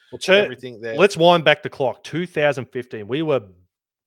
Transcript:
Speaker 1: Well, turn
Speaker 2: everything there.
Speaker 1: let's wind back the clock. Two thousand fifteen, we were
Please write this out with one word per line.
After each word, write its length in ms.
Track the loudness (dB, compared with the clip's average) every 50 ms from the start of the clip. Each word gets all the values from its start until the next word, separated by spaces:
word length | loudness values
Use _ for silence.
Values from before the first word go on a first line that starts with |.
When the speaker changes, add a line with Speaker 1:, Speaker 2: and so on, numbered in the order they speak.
| _ _ -16
Speaker 1:
Well, 80 | -8
turn 240 | 0 2 4 4 2
Speaker 2:
everything 360 | 0 -4 -12 -14 -16 -16 -12
there. 140 | -10 -6 0
Speaker 1:
let's 220 | 2 2 2 2
wind 280 | 4 4 4 4 4 4
back 200 | 2 2 2 0
the 60 | -12
clock. 340 | -6 -4 -4 -4 -4 _ -14
Two 220 | -10 -8 -8 -8
thousand 400 | -6 -4 0 0 0 0 -2 -6
fifteen, 420 | -10 -10 -12 -12 -10 -12 -14 -10 -8
we 140 | -6 -6 -2
were 200 | -2 -2 -2 -4 -8 -20 _ _ _ _ _ _ _ _ _ _